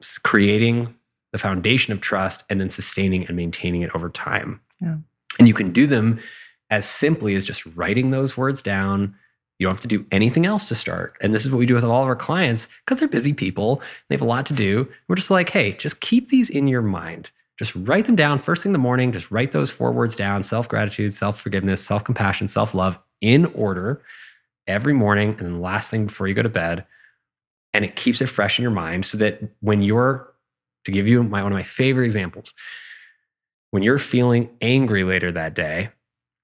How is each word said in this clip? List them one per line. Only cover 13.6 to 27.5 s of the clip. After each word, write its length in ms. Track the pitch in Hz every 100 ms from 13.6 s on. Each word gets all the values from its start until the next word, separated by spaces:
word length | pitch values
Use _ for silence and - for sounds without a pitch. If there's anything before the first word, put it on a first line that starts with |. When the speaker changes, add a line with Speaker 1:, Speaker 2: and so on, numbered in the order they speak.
| 104 139 - - -
Speaker 1:
They 80 | -
have 60 |
a 20 | 123
lot 180 | 123 135
to 60 |
do. 360 | 139 101 104 131 - -
We're 80 | 180
just 140 | -
like, 200 | 190 175
"Hey, 240 | 202 104
just 260 | - 147 -
keep 280 | - 240 254
these 200 | 262 233
in 160 | 143 139
your 160 | 127
mind. 480 | 110 90 85 85 - _ _ -
Just 160 | 113 -
write 300 | 98 180 220
them 100 | 214
down 240 | 147 143
first 220 | - 170
thing 60 | 196
in 20 |
the 60 | 185
morning. 320 | 127 123 127
Just 180 | 107 -
write 220 | 107 131
those 180 | 147 139
four 220 | - 120
words 240 | 120 117 113
down: 260 | 98 101
self-gratitude, 720 | 98 113 120 110 104 - 104
self-forgiveness, 680 | - 101 101 98 98 95 95
self-compassion, 640 | - 104 - 117 101 95 98
self-love 500 | - 110 95 92 87 _ -
in 240 | 104 135 170
order 460 | - 104 90 98 139 - - - _ _ _ -
every 260 | 101 131
morning 360 | 143 104 104 104
and 100 | 107
then 120 | 87
the 40 | 87
last 320 | 90 104 -
thing 160 | 113 104
before 200 | - 95
you 40 |
go 80 | 98
to 60 | 113
bed." 380 | 104 82 85 - _ _ _ _ _ _